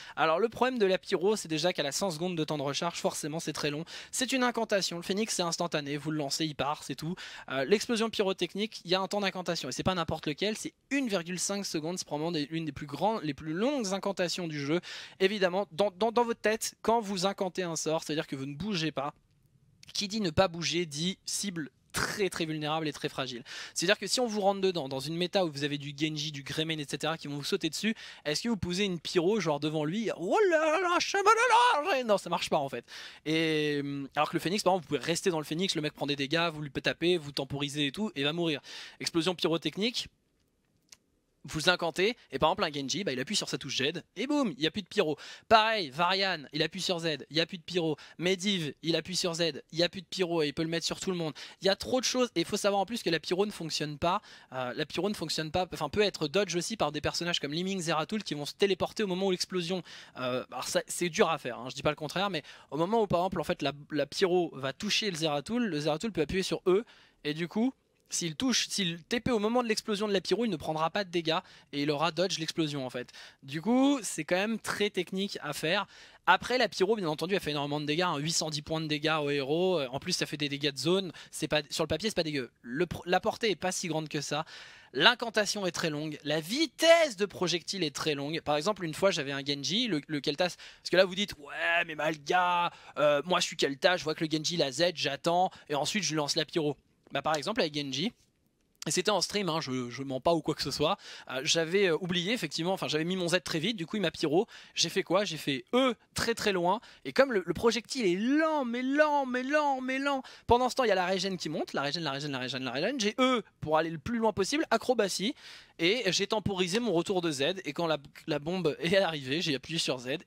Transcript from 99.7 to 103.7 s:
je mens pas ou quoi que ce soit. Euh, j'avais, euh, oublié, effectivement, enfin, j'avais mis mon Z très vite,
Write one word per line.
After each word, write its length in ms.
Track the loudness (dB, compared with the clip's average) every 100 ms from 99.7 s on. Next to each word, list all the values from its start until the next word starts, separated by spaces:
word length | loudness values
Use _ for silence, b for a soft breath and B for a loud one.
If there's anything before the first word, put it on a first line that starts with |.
| -4 -6
je 120 | -8
mens 160 | -6 0
pas 140 | 2
ou 80 | 2
quoi 140 | 0
que 80 | -2
ce 80 | -2
soit. 260 | 0 0 0 B B -8
Euh, 120 | -6
j'avais, 440 | 0 2 2 4 4
euh, 100 | 2
oublié, 320 | 0 0 0
effectivement, 400 | -2 -2 -2 -2
enfin, 160 | 0 0
j'avais 160 | 0
mis 120 | 0 0
mon 120 | 2
Z 140 | 0
très 140 | 0 -2
vite, 180 | -2